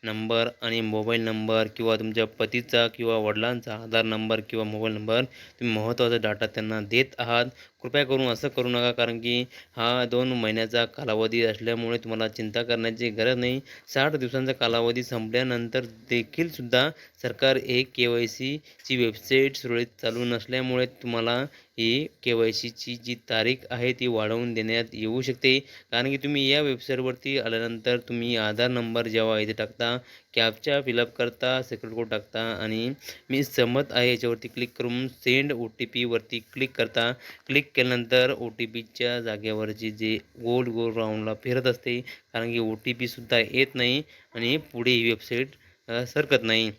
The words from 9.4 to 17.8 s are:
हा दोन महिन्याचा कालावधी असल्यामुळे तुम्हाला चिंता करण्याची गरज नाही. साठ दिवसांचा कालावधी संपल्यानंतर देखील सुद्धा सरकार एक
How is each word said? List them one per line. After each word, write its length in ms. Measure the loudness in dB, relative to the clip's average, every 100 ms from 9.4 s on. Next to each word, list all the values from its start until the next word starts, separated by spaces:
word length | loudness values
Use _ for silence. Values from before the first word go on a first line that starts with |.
| -2 -10 -18 -2
हा 280 | 0 2 2
दोन 220 | 2 2
महिन्याचा 580 | 2 0 0 0 0 0
कालावधी 560 | -4 -2 0 2 2
असल्यामुळे 560 | 2 0 -2 -2 -2 -2
तुम्हाला 300 | -4 -4 -4
चिंता 360 | -4 -4 -4
करण्याची 460 | 0 0 0 -2 -4
गरज 280 | 0 2 2
नाही. 240 | 0 -2 -6 -20 -6
साठ 280 | 0 0 0
दिवसांचा 380 | -2 -2 -2
कालावधी 500 | 0 2 4 2 0
संपल्यानंतर 760 | -2 -4 -2 0 0 -2 -2 -4 -4 -14 -2
देखील 400 | -2 0 -4 -4
सुद्धा 400 | -4 2 4 4 0 -20 _
सरकार 340 | -8 2 4 4
एक 320 | 2 0